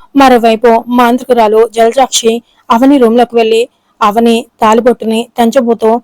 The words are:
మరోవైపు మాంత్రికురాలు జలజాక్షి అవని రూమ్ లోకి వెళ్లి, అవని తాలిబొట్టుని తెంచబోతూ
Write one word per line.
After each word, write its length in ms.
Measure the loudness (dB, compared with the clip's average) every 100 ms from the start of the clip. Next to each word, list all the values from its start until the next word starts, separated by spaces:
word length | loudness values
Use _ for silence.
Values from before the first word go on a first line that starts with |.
| -2 0
మరోవైపు 680 | 2 2 0 0 2 0 0
మాంత్రికురాలు 800 | -2 0 -2 -2 0 0 0 -2
జలజాక్షి 580 | 0 -2 0 -2 -2 -4 -4 -10 _ _
అవని 280 | 0 2 2
రూమ్ 200 | 2 2
లోకి 180 | 0 0
వెళ్లి, 320 | 0 0 -2 _ _ _
అవని 460 | -2 0 0 -2 -4 _
తాలిబొట్టుని 680 | 0 2 0 -2 -4 -6 -6 -4
తెంచబోతూ 640 | -2 0 -2 -2 -2 -2